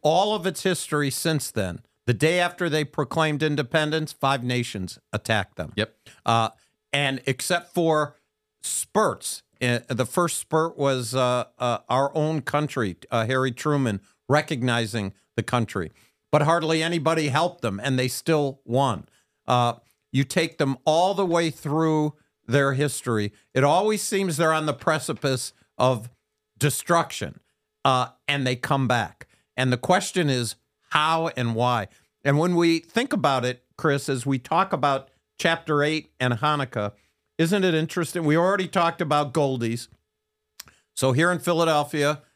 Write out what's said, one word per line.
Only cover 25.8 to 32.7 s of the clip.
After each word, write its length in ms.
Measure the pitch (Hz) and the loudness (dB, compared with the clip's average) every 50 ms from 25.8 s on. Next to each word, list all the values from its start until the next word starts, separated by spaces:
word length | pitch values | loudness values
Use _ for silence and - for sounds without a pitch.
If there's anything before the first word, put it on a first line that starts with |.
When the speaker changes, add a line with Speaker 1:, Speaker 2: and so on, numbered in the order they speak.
| 127 127 127 117 117 120 _ _ _ _ _ _ _ _ _ - | 2 2 2 0 -4 -12 _ _ _ _ _ _ _ _ _ -2
Speaker 1:
destruction, 800 | 147 147 - - - - 175 170 156 - - - 98 73 - - _ _ _ _ _ _ _ _ - | -2 -2 -2 -2 0 2 2 2 2 -2 -6 -8 -8 -10 -10 -14 _ _ _ _ _ _ _ _ 0
uh, 260 | 135 131 127 123 - _ _ - - | 2 2 2 0 -2 _ _ -4 -4
and 180 | 143 143 131 | -2 0 0
they 100 | 127 127 | -2 -2
come 320 | 123 - - 143 135 135 117 | -2 -2 0 0 2 2 2
back. 400 | 123 117 98 - - _ - _ _ _ _ _ - 127 | 2 0 0 -4 -8 _ -20 _ _ _ _ _ -4 -2
And 160 | 131 127 127 | 0 0 0
the 40 | 123 | 0
question 520 | - - 180 190 185 - - 185 165 143 | 2 2 2 2 2 -2 -2 -2 0 0
is, 260 | 131 123 120 107 - _ _ _ _ _ _ - | 0 -2 -2 -4 -8 _ _ _ _ _ _ 0
how 380 | - 151 151 160 165 160 165 160 - | 2 2 4 4 2 0 0 -2 -2
and 200 | - 120 117 113 | -2 -4 -2 0
why? 320 | 113 123 123 120 113 95 - _ _ _ _ _ _ - | 0 0 2 0 0 -2 -6 _ _ _ _ _ _ 0
And 140 | 139 139 147 | 2 2 2
when 180 | 165 180 180 | 2 2 2
we 240 | 170 170 165 | 2 4 2